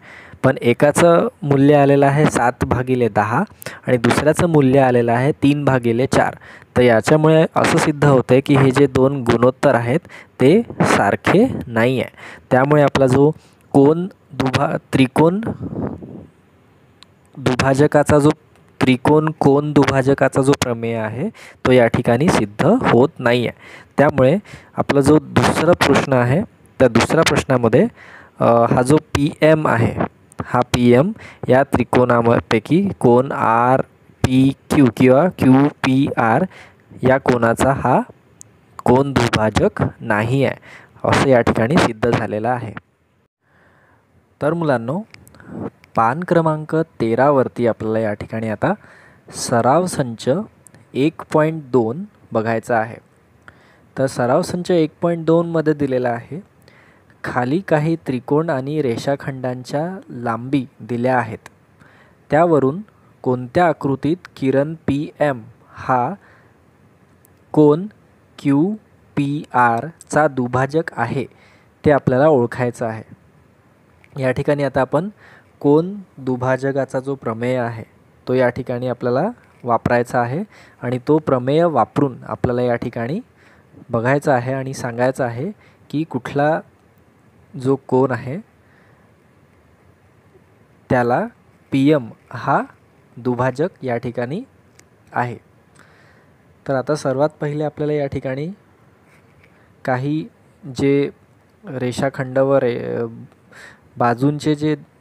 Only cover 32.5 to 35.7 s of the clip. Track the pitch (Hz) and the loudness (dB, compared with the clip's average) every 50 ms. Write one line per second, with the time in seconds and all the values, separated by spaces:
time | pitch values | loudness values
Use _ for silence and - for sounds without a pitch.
32.5 | - 113 107 - 147 175 202 196 - - - 123 120 123 127 - - - 107 110 | -2 -2 0 2 0 0 0 0 -4 0 2 4 4 4 4 0 -2 -2 0 0
33.5 | 113 117 120 123 131 131 - - _ _ _ _ _ _ - 131 131 131 131 135 | 2 2 2 2 2 0 0 -4 _ _ _ _ _ _ -4 0 2 2 2 2
34.5 | 135 _ _ - - 156 143 123 113 - 131 127 127 135 160 185 180 - - 131 | 0 _ _ -2 2 4 4 4 4 4 4 6 6 6 4 0 -2 0 2 4
35.5 | 131 135 139 147 | 4 4 4 2